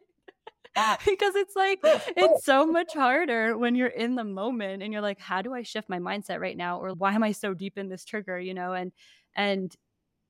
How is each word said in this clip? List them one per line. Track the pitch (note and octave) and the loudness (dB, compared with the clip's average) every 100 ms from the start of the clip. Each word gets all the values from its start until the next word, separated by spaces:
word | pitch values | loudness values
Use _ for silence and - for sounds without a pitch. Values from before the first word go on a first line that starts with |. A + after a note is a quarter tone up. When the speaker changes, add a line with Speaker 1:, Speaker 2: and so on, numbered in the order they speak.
| _ _ - - - - - - | _ _ -20 -20 -20 -20 -8 0
Speaker 1:
Ah. | G#3+ G#3 - | 0 2 2
Speaker 2:
Because | F#4+ G4+ F#4+ | 2 2 2
it's | F#4+ G4 | 0 0
like, | F#4+ G4 | 2 4
Speaker 1:
Oh, | D5+ D5+ - E4+ | 4 4 2 4
oh. | F4 D#4 | 6 6
Speaker 2:
it's | |
so | - C4+ D#4+ | 6 4 6
much | E4+ F4 | 2 0
harder | D#4 B3+ C4+ E4+ A#3 A3 A3+ | 2 2 4 2 2 0 0
when | A#3+ | 0
you're | B3 B3+ | 2 0
in | - A#3 | 0 -2
the | B3 | -2
moment | A3 F#3+ G#3+ A#3 G3 G3 | -4 -4 -4 -4 -4 -6
and | G3+ | -6
you're | G#3+ | -4
like, | G#3 G3 | -4 -4
"How | - F#3 | -4 -4
do | G#3+ | -4
I | B3+ | -8
shift | A#3 A3 G#3+ | -8 -10 -6
my | F3+ | -6
mindset | F3+ G3+ F#3+ F3 | -4 -6 -6 -6
right | F#3 F3 | -6 -4
now?" | F3 F3 | -4 -4
Or, | F#3 | -6
"Why | F3 G3 | -2 0
am | G#3+ | 2
I | A3 | 0
so | G3+ G#3 | 0 -4
deep | F#3 G3 G3+ | -6 -8 -8
in | G3 | -10
this | F#3 | -10
trigger?" | - G#3+ F#3+ F3+ | -10 -10 -6 -8
You | F#3 | -6
know, | F#3 F3+ | -6 -6
and, | F#3 F3+ - _ _ _ | -6 -6 -12 _ _ _
and | - G3+ G3 F#3 - _ _ _ _ | -4 -2 0 -4 -10 _ _ _ _